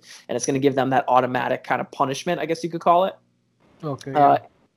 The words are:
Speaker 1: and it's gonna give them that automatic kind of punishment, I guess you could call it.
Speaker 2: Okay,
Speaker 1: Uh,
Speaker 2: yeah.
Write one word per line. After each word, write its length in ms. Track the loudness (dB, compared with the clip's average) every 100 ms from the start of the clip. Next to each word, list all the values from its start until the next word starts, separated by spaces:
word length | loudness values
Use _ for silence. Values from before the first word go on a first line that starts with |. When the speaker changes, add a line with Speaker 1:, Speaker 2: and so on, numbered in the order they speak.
| -14 -20 -8
Speaker 1:
and 80 | -6
it's 120 | -2
gonna 100 | 0
give 160 | 0
them 160 | 0 0
that 160 | 0 2
automatic 560 | 2 2 -2 -4 -6
kind 180 | -4 -4
of 100 | -4
punishment, 500 | -4 -4 -4 -6 -4
I 60 | -4
guess 160 | -6
you 80 | -6
could 100 | -2
call 240 | 2 2 2
it. 100 | -4 _ _ _ _ _ _
Speaker 2:
Okay, 320 | -10 -10 -4 4
Speaker 1:
Uh, 220 | 4 4
Speaker 2:
yeah. 60 | 0 _ _